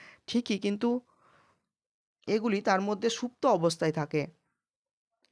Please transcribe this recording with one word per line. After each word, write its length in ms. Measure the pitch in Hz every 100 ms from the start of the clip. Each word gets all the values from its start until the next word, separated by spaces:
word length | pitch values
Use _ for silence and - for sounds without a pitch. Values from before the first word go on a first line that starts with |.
| - - -
ঠিকই, 300 | 240 240 196
কিন্তু 440 | 202 208 240 247 _ _ _ _ _ _ _ _ _ _ _ _ -
এগুলি 340 | 214 226 202
তার 200 | 214 190
মধ্যে 280 | 202 202 226
সুপ্ত 360 | - 247 - 277
অবস্থায় 460 | 233 165 165 160
থাকে। 360 | 156 147 151 143 _ _ _ _ _ _ _ _ _ _